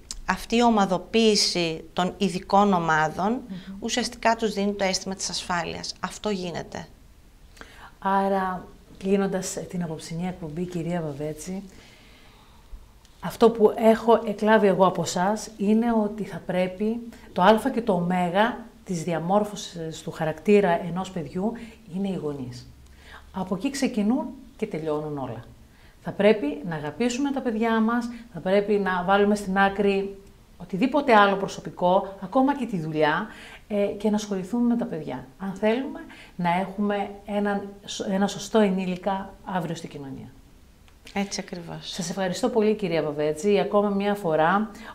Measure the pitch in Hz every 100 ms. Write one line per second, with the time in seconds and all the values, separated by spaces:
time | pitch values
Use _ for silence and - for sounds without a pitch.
0 | - - - 185 - 226 240 220 190 180
1 | - 220 226 208 - 180 170 160 - -
2 | 180 180 196 175 - 202 202 185 165 156
3 | 156 160 190 254 - 185 - 196 233 233
4 | 226 - 226 233 220 202 202 202 196 185
5 | - 190 - 175 - 175 165 175 170 -
6 | 185 - 214 196 180 147 - - - -
7 | - - - - - - - - - -
8 | 196 196 196 196 190 185 - - - -
9 | 190 196 196 185 185 - 160 180 165 156
10 | - 165 180 180 151 151 180 175 160 175
11 | 156 139 151 151 - 190 196 - - -
12 | - - - - - - - - - -
13 | - - 175 - 233 233 208 - 220 220
14 | 226 220 226 202 214 220 202 175 185 185
15 | 156 185 185 220 - - 196 214 233 226
16 | 208 - 185 165 - 180 185 185 214 233
17 | - - - - 185 220 262 247 226 180
18 | 175 180 175 180 220 269 - - - 175
19 | 156 160 165 202 208 190 - 170 160 160
20 | - - 156 156 - 208 190 170 175 170
21 | 190 180 143 180 208 226 - - - 175
22 | 196 170 147 139 123 - - - - -
23 | - - - 196 180 185 277 277 254 -
24 | 208 269 320 - - - 214 160 156 151
25 | 156 147 127 113 - - - - - -
26 | - - 202 220 294 285 185 156 147 147
27 | 240 240 285 269 247 220 226 226 220 240
28 | 233 - - 165 180 202 208 208 190 185
29 | 175 202 202 208 190 190 196 196 202 196
30 | 196 - - - - - - 185 254 294
31 | 277 214 202 190 190 - - - 180 185
32 | 190 - - 269 269 277 233 190 156 151
33 | 151 160 220 - - - - 208 202 -
34 | 220 208 - 190 180 240 240 233 - 165
35 | 147 131 - - 196 190 214 240 294 320
36 | - - - - 175 175 190 - 202 202
37 | 196 - - 208 202 202 196 - - -
38 | - 190 202 175 - 226 208 185 185 180
39 | 202 190 202 - - 185 165 165 143 147
40 | 139 131 113 - - - - - - -
41 | - 202 202 - 185 180 170 160 - -
42 | 170 185 190 180 247 - 208 214 190 165
43 | 151 147 151 151 202 202 185 208 208 202
44 | 202 202 175 156 160 196 214 - -